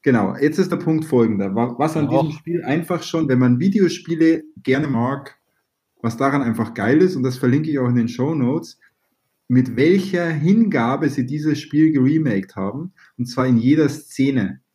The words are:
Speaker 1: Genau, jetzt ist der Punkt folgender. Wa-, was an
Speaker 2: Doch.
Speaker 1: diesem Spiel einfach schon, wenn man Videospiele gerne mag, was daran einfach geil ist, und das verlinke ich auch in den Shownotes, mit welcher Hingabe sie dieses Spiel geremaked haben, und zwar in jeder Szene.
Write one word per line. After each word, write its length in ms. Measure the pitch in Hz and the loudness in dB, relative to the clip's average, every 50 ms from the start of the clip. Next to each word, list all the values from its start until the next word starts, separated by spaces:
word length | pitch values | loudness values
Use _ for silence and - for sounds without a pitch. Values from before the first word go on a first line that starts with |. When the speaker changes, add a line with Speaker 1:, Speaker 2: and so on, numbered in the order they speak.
Speaker 1:
Genau, 340 | _ 147 127 117 98 95 98 | _ 2 2 2 2 -2 -2
jetzt 220 | - 139 151 160 190 | 0 0 0 2 0
ist 120 | 185 - | -2 0
der 60 | 170 | -2
Punkt 280 | - - 165 160 156 156 | -4 -2 -2 -2 -2 -2
folgender. 500 | - 135 123 117 113 107 98 98 95 95 | 0 2 2 2 2 2 -2 -2 -2 -2
Wa-, 200 | 113 120 123 - - | -2 -2 -2 -2 -4
was 180 | 143 156 156 | -4 -2 0
an 120 | 160 147 139 | -2 -2 0
Speaker 2:
Doch. 140 | 156 143 | 0 0
Speaker 1:
diesem 160 | 135 151 - - | 0 0 -6 -10
Spiel 240 | _ 165 170 175 - | _ -6 -6 -4 -2
einfach 380 | 123 139 170 165 - 180 170 | -2 -4 -4 -2 -4 -6 -6
schon, 260 | - - - 165 160 135 | -6 -6 -4 -4 0 0
wenn 100 | 127 123 | 2 2
man 180 | 127 127 123 123 | 4 2 2 2
Videospiele 880 | 165 196 196 214 190 165 - - - - 170 160 165 160 165 160 - - _ - | 0 0 2 2 2 2 0 -4 -8 -6 -2 2 2 2 2 0 -4 -14 _ -8
gerne 240 | - 127 131 139 151 | -2 -2 0 0 0
mag, 500 | 139 131 117 117 127 139 139 143 - - _ _ _ _ _ _ _ _ _ _ _ _ _ | -2 -2 -2 0 -2 -2 -6 -10 -16 -20 _ _ _ _ _ _ _ _ _ _ _ _ _
was 160 | - 113 113 | -6 -6 -2
daran 260 | - 135 139 143 143 | 0 0 0 0 0
einfach 320 | 131 117 110 113 113 110 - | -2 -2 -2 -2 -4 -6 -4
geil 280 | - 101 113 135 160 | -4 0 2 4 4
ist, 140 | 185 180 - | 4 2 2
und 80 | 135 127 | -2 -4
das 120 | 131 127 - | -4 -2 0
verlinke 320 | - 123 123 147 156 156 | 0 2 2 2 0 -2
ich 80 | 147 135 | -2 -2
auch 80 | 127 123 | 0 0
in 80 | 123 | 2
den 120 | 123 113 - | 0 0 -2
Shownotes, 680 | - - 127 151 165 147 123 120 143 170 - - - _ _ _ _ _ _ _ _ _ _ _ _ _ _ _ | -2 -4 -2 -2 0 0 0 -2 -2 -4 -6 -10 -20 _ _ _ _ _ _ _ _ _ _ _ _ _ _ _
mit 280 | 127 127 123 - 110 | 2 2 2 2 0
welcher 520 | 113 139 160 190 196 190 - - 175 175 165 | 2 4 4 4 2 2 -2 -4 -4 -2 -2
Hingabe 800 | 160 147 143 170 202 233 226 202 165 131 117 120 135 139 156 139 | -2 0 2 4 4 4 4 2 2 0 0 0 0 0 -2 -2
sie 180 | - - 127 | -2 -2 -4
dieses 320 | 127 143 151 151 156 143 135 | -4 -4 -4 -2 -2 -2 -2
Spiel 300 | - - - 147 156 160 | -6 -2 2 4 4 4
geremaked 640 | 151 139 127 135 156 160 156 127 104 98 95 - - | 4 4 2 4 2 2 0 0 0 -2 -4 -6 -8
haben, 380 | 104 98 98 110 143 165 185 _ _ - _ _ | -6 -6 -6 -6 -8 -12 -12 _ _ -20 _ _
und 100 | - 120 | -8 -8
zwar 200 | 120 - 135 127 | -6 -4 -2 0
in 100 | 131 123 | 2 2
jeder 320 | 113 113 131 151 156 151 135 | 2 4 4 4 4 2 0
Szene. 720 | - - - - - - 135 139 135 123 98 92 - - _ _ | -2 -6 -16 -14 -4 -2 -2 0 0 -2 -2 -4 -6 -12 _ _